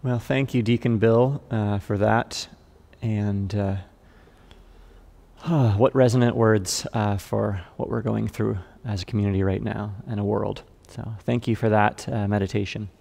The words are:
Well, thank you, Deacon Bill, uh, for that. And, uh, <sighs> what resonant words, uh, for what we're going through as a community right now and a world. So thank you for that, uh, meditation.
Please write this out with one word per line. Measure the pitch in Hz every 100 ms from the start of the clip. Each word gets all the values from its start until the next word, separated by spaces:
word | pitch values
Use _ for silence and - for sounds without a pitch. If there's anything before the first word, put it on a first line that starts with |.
Well, | 131 123
thank | - 135 135
you, | 127
Deacon | 110 120 120 113
Bill, | 113 113 127 139 -
uh, | 113 104 101
for | - 104
that. | 104 113 - - - - _ _ _ -
And, | 117 107 104 101 98
uh, | 101 98 98 92 _ _ - - - - - - - - - - - _ - 165
<sighs> | 165 120 101
what | 123
resonant | 143 127 123 120 117
words, | 113 110 95 - -
uh, | 110 104 101
for | - 110 107 101 87 -
what | -
we're | 113
going | 113 110 113
through | - 110 104 - -
as | 120 104
a | 90
community | 107 101 98
right | 95 95
now | 107 104 104 101 -
and | 104
a |
world. | 101 104 104 104 - - -
So | - 110 107
thank | - 123 117
you | 110
for | 113
that, | 107 104 - -
uh, | 123 101
meditation. | 104 98 104 101 107 104 _